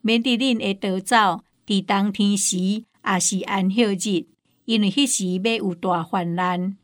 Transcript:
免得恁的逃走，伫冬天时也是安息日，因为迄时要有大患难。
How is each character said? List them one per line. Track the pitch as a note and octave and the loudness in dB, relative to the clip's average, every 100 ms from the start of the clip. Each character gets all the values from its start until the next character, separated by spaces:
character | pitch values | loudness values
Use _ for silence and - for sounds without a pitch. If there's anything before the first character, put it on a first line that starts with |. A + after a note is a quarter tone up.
免 | A3 A#3 | 2 0
得 | A#3 A#3 | 2 0
恁 | C4 A3+ | 2 0
的 | G3 | -2
逃 | G3 G3+ F#3 | -4 -2 -4
走， | F#3 A#3+ G3+ E3 _ _ - | 2 4 4 0 _ _ -2
伫 | G3 F#3 | -2 0
冬 | G3 G#3 | 0 0
天 | G3 G3+ G3+ | 0 0 2
时 | - F#3 | 0 0
也 | F#3 G#3+ - _ - F#3 | 0 -2 -6 _ -2 0
是 | - F#3 - | 0 -2 -2
安 | G3 F#3+ | 0 0
息 | G3+ | 2
日， | A3 F#3+ G#3+ F3+ - _ _ _ - | 2 0 0 -2 -2 _ _ _ -2
因 | A3+ | 2
为 | G3+ | 2
迄 | F#3 C#4+ | 2 0
时 | - F#3 F#3 | 0 -2 -2
要 | G#3+ A3+ | -2 -2
有 | G3 | -4
大 | F3 F#3+ F3 | -4 -2 -2
患 | E3 G3 E3+ E3+ | -2 -4 -2 -2
难。 | F3+ F3+ F#3 G3 | -2 0 -4 -6